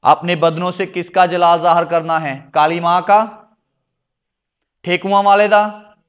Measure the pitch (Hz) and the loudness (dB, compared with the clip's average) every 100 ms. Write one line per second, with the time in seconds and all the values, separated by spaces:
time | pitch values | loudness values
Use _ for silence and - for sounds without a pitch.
0 | - 151 175 175 165 160 180 175 185 180 | 2 0 0 0 -2 -2 -8 -6 -8 -8
1 | 175 190 180 175 175 170 180 170 160 165 | -6 0 0 2 2 2 2 0 0 -4
2 | 160 160 156 135 - 151 156 170 170 175 | -2 -4 -4 -10 -6 -2 0 0 -2 -2
3 | 175 208 220 - _ _ _ _ _ _ | 2 0 0 -10 _ _ _ _ _ _
4 | _ _ _ _ _ _ _ _ - 175 | _ _ _ _ _ _ _ _ -6 -6
5 | 190 202 202 202 208 208 208 208 - _ | -2 0 2 2 4 2 0 -8 -20 _